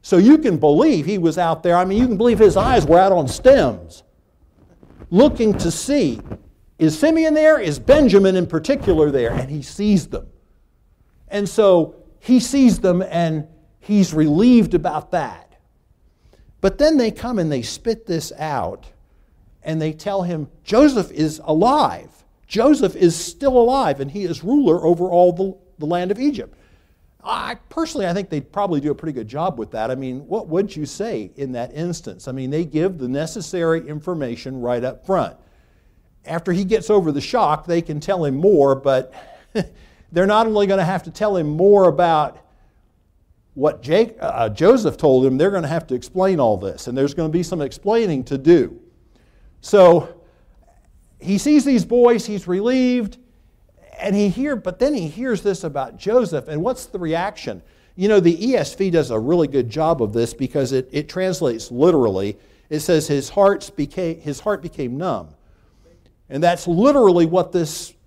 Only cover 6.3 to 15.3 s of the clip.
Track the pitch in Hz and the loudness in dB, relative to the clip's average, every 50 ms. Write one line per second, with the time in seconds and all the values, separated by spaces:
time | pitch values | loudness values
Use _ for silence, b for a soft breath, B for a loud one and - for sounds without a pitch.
6.3 | - - _ - _ _ _ _ _ _ 165 160 151 - 277 311 320 320 320 311 | -16 -18 _ -20 _ _ _ _ _ _ 0 0 0 2 0 2 2 2 2 2
7.3 | 302 311 311 311 311 277 214 165 147 - - - 269 311 294 233 180 196 196 190 | 2 4 4 4 4 4 0 -4 -6 -6 2 4 4 6 6 6 6 6 6 6
8.3 | 185 185 180 - - 160 156 - - 180 - 202 175 156 151 147 139 135 120 113 | 2 0 -2 -2 -4 -4 -2 -2 -2 -2 0 0 2 4 2 2 2 0 0 0
9.3 | 123 135 131 135 147 151 135 - - - 202 214 208 175 131 - - - - - | -2 -4 -6 -6 -8 -12 -12 -14 -8 -4 0 2 2 2 0 -2 -12 -14 -14 -16
10.3 | _ _ _ _ _ _ _ _ _ _ _ _ _ _ _ _ _ _ _ - | _ _ _ _ _ _ _ _ _ _ _ _ _ _ _ _ _ _ _ -10
11.3 | 202 208 202 - - - 214 196 185 175 156 - - - - - - _ _ - | -6 -6 -6 -4 0 2 4 6 6 4 2 0 -6 -20 -20 -20 -20 _ _ 2
12.3 | 254 254 - - - 277 269 240 185 - - 185 180 180 190 - 156 170 170 165 | 2 2 2 0 0 4 4 4 4 4 0 0 0 0 -2 -4 -2 -2 -2 -2
13.3 | 160 156 151 - _ _ _ _ _ _ _ - 208 208 190 - 151 156 156 151 | -2 -4 -8 -10 _ _ _ _ _ _ _ 0 2 2 2 2 2 0 2 2
14.3 | 147 165 220 247 254 233 208 - - 170 156 180 - 156 - - - 170 143 117 | 4 4 6 6 6 6 4 4 0 -2 -2 -2 -6 -6 -6 -4 -4 -4 -4 -6